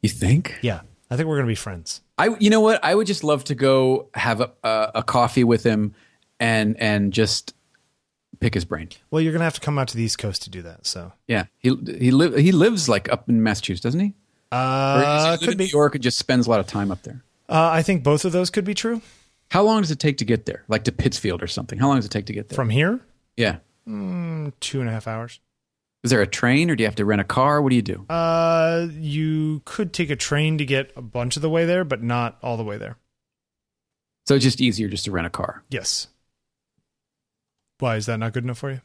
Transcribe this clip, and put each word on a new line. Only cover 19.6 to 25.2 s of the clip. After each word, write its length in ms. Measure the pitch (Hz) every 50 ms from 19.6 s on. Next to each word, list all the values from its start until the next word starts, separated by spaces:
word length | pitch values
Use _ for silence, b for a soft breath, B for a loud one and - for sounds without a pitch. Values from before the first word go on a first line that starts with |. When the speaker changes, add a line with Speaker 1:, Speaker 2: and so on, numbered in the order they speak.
Speaker 1:
long 180 | 202 214 220 220
does 100 | 202 156
it 80 | 156 139
take 180 | - 151 139 -
to 60 | 117
get 180 | 101 117 110 -
there? 200 | - - - _ -
Like, 160 | 107 107 107
to 80 | 104
Pittsfield 500 | - - - - - - - 107 90 87
or 40 | 87
something? 320 | 90 - - - - - 101
How 80 | 131 139
long 80 | 139
does 80 | 131 104
it 60 | 104
take 160 | - 107 101
to 80 | 107 101
get 140 | 101 101 -
there? 60 | -
Speaker 2:
From 120 | - 127 113
here? 320 | 107 135 151 180 226 254 _ _ _ _ _ _ _ -
Speaker 1:
Yeah. 200 | 117 104 90 85 _ _ _ _ _ 226
Speaker 2:
Mm, 640 | 214 208 202 190 180 175 170 165 160 160 151 147 - _
two 200 | - - - 135
and 80 | 127 113
a 20 |
half 140 | 113 110 - 117
hours. 300 | 110 110